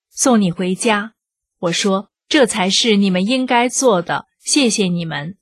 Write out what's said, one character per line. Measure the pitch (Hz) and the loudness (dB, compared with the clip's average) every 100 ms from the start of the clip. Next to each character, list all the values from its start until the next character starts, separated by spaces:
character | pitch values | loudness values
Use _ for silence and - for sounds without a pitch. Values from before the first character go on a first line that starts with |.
| _ | _
：“送 | - 269 226 | -2 2 2
你 | 185 | 2
回 | 175 180 | -2 -4
家。” | 190 233 208 220 _ _ _ _ _ | -2 -2 -2 -4 _ _ _ _ _
我 | 180 | -4
说 | 175 202 190 - _ - | -2 -2 -2 -4 _ -2
：“这 | 311 233 | 2 2
才 | 214 185 | 0 -2
是 | - 240 202 | 0 2 2
你 | 196 | 2
们 | 180 202 | 0 0
应 | 262 254 | -2 0
该 | 240 247 | 0 0
做 | - 262 180 | 0 2 2
的， | 175 143 - _ | -2 -6 -8 _
谢 | - 302 240 | -2 0 2
谢 | 220 185 | 0 -2
你 | 175 | -2
们。” | 165 147 156 - | -6 -8 -12 -16